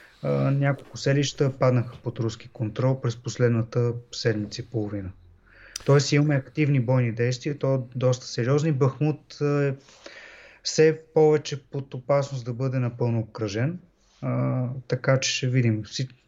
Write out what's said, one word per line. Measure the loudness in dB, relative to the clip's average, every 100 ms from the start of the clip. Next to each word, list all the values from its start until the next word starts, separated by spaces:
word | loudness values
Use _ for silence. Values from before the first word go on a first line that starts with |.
| -20 _
а, | -2 0 2
няколко | 2 2 0 -6 -4
селища | 0 0 0 0 -2 2
паднаха | 2 2 0 -8
под | -8 -4
руски | -4 -6 -12
контрол | -8 -6 0 0 0
през | -2 -4
последната | -6 0 2 2 0 -2 -2 -2 -10
седмица | -4 -2 -2 -4 -10
и | -8
половина. | -6 -6 -6 -10 -14 -20 _ _ -20 -18 -4 4
Тоест | 4 4
имаме | 2 4
активни | 0 -2 0 2 2
бойни | 2 2 2
действия, | 0 -2 -2 -6 -2
то | 0 0 -4
доста | -2 0 0 -4
сериозни. | -4 0 2 2
Бахмут, | 2 0 0 -2 -2 -8 -4
а, | -2 0 0
е | -4 -12 -20 -20 -20 -20 -20 -20 -12
все | -2 4 4 4 0
повече | 4 6 4 0 -10
под | -8 -10 -8
опасност | -8 0 0 0 -6
да | -6
бъде | -4 -2 -2
напълно | -2 -2 0 0
обкръжен. | -4 -6 -4 -2 -2 -4 -12 _ _ _
А, | -4 -2 -2 -2 -4 -6 -6
така | -4 0 0
че | 0
ще | -4 0
видим. | 2 2 0 -4
Си-, | -8 -8 -10